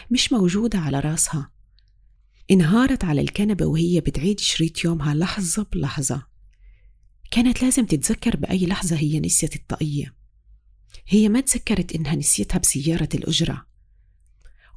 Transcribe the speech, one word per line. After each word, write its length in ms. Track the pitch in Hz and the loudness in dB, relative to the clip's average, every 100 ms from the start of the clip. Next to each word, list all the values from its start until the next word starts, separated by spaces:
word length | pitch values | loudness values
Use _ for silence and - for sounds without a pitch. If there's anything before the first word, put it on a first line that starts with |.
| - | -2
مش 220 | 254 - | -2 2
موجودة 460 | 247 180 196 226 202 | 2 2 2 0 0
على 220 | 151 139 | 0 -2
راسها. 500 | 151 160 - 156 139 _ _ _ _ _ _ _ _ _ - | -2 -2 -2 -2 -8 _ _ _ _ _ _ _ _ _ 2
انهارت 540 | 190 160 226 262 262 | 4 6 4 4 2
على 160 | 180 143 | 0 0
الكنبة 460 | 143 - 208 185 156 | 0 0 0 0 0
وهي 340 | 156 170 175 | 2 2 2
بتعيد 400 | 143 139 170 202 | 0 -2 -2 -2
شريط 440 | - - 160 - | -2 0 -2 0
يومها 300 | 170 165 147 | -2 0 0
لحظة 520 | 147 180 - 175 - 208 | 0 -2 -2 -4 -4 -4
بلحظة. 540 | 180 151 151 135 139 - - - _ - - - _ _ _ - | -4 -4 -4 -4 -6 -8 -20 -20 _ -20 -20 -20 _ _ _ -2
كانت 320 | 240 247 240 | 2 2 2
لازم 240 | 254 262 220 | 2 2 2
تتذكر 500 | 151 - - 233 156 | 0 0 -2 -2 -2
بأي 300 | - 185 180 | -2 0 0
لحظة 300 | 196 185 151 | -2 -2 -2
هي 240 | 151 151 | 0 -2
نسيت 360 | 151 - 156 143 | 0 -2 -2 -6
الطاقية. 580 | - - 151 143 139 - - _ _ - _ _ _ - - | -8 -4 -4 -4 -6 -14 -20 _ _ -20 _ _ _ -20 0
هي 220 | 208 214 | 4 4
ما 120 | 240 | 4
تذكرت 520 | 269 240 - 208 175 | 2 0 0 -2 -2
إنها 220 | 160 147 | -4 -2
نسيتها 440 | 156 147 - 202 185 | -2 0 -2 0 0
بسيارة 500 | - 131 151 165 156 | 0 0 -2 -2 -2
الأجرة، 520 | 165 - 160 165 139 - _ _ _ _ _ _ _ - - _ | -4 -2 -2 -2 -4 -12 _ _ _ _ _ _ _ -20 -20 _